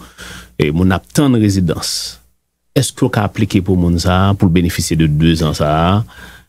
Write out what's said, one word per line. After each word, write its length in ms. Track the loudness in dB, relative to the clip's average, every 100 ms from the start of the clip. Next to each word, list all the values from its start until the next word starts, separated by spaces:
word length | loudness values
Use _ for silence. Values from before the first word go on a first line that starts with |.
| -8 -20 -20 -20 -18 -4
e 120 | -2
moun 200 | 2 0
attend 440 | 0 -2 0 2 2
rezidans. 540 | 2 2 -2 -4 -6 -10 -10 -16 _ _ _ _ _
Èske 320 | -4 -4 -2 -2
ou 60 |
ka 120 | 0 -2
aplike 340 | -2 -2 -2
pou 140 | 0 0
moun 200 | 2 0
sa, 320 | 0 2 2 2
pou 140 | 2
benefisyè 460 | 2 0 -2 -4 0
de 100 | 0
deux 340 | 2 2 2 -2
ans 120 | -2
sa, 420 | -2 0 2 0 -2 -12 -20 -20